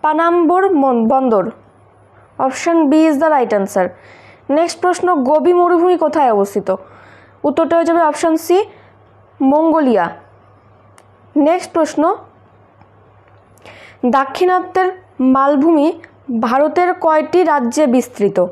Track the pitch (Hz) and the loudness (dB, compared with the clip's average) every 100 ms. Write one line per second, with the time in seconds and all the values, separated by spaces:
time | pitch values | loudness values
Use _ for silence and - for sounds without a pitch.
0 | 302 311 339 349 320 359 381 330 269 240 | -2 0 0 2 2 2 2 2 0 0
1 | 226 269 262 214 190 - _ _ _ _ | 0 0 0 0 -2 -10 _ _ _ _
2 | _ - _ - 262 262 - 330 302 311 | _ -20 _ -6 -6 -4 -2 0 2 2
3 | 320 285 320 302 226 214 190 196 180 - | 2 2 0 0 0 -2 -2 -2 -4 -6
4 | - - - - _ 285 339 - 359 349 | -20 -20 -20 -20 _ -2 -2 -2 -2 0
5 | 359 339 240 302 302 349 349 359 359 349 | -2 -2 0 0 2 2 2 2 2 0
6 | 311 311 269 208 196 208 196 185 - - | 0 0 0 0 -2 -4 -4 -6 -8 -20
7 | - - - _ 285 294 330 339 339 339 | -20 -20 -20 _ -4 -2 0 0 0 0
8 | 320 294 330 320 - 349 415 - - _ | 0 0 -2 -2 0 0 -2 -10 -20 _
9 | _ _ _ _ 269 285 330 320 277 214 | _ _ _ _ 0 2 2 2 2 0
10 | 170 - - _ _ _ _ _ _ - | -2 -8 -20 _ _ _ _ _ _ -20
11 | _ _ - 285 285 359 359 339 302 302 | _ _ -8 -2 0 0 -2 -4 -2 -2
12 | 320 427 - _ _ _ _ _ - _ | -2 -2 -10 _ _ _ _ _ -20 _
13 | _ _ _ _ _ _ - - - - | _ _ _ _ _ _ -20 -20 -20 -6
14 | 247 262 269 - 359 370 370 381 370 370 | -2 0 -2 -2 0 0 -2 -2 -2 -4
15 | - _ 262 262 269 294 311 320 294 165 | -20 _ 0 2 2 2 2 2 0 -2
16 | - _ - 233 226 262 302 302 359 359 | -16 _ -8 -6 -2 0 0 0 -2 0
17 | 330 311 311 349 339 294 240 269 302 247 | 0 0 0 0 2 0 -2 0 0 0
18 | - - 202 196 180 | -2 -4 -2 0 -2